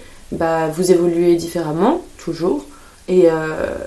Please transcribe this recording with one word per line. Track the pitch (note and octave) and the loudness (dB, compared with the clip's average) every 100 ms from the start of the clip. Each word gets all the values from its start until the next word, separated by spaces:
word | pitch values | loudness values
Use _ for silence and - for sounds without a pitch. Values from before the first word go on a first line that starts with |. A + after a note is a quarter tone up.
| - - - | -12 -20 -10
bah, | E3 E3 E3 D#3+ | -4 -2 -2 -2
vous | D#3 F#3 | 0 2
évoluez | E3+ F3 E3+ F3 E3+ | 4 2 2 2 2
différemment, | - F3 D#3 D#3+ A3 E4+ - - | -2 -6 -4 0 0 0 -6 -14
toujours, | - D#3 F3 D4 - - - - - | -10 -4 -2 -4 -6 -20 -20 -14 -2
et, | F#3 E3+ | 4 4
euh, | D#3+ D#3 D#3 - - | 4 -2 -6 -6 -8